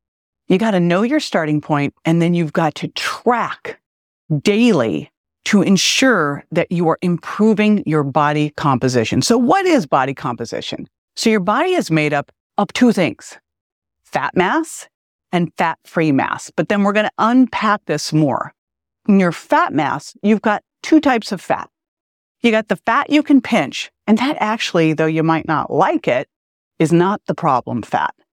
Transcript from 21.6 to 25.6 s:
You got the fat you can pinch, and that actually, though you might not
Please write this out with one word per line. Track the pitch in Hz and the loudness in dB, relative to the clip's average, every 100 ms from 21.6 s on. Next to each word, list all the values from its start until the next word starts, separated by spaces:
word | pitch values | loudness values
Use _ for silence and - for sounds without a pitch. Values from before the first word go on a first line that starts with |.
| - _ _ _ _ _ _ _ | -6 _ _ _ _ _ _ _
You | 233 | 0
got | 220 214 | 2 0
the | 190 | -4
fat | - 240 - | -2 -2 2
you | 302 | 0
can | 294 277 | 4 2
pinch, | - 220 135 - - _ - | 4 0 -2 -6 -12 _ 0
and | 214 | 0
that | 262 - | 0 -2
actually, | 214 226 - 180 160 | -4 -4 -2 0 2
though | 156 160 | 2 0
you | 160 | 0
might | 160 160 - | 0 0 -2
not | 151 | -4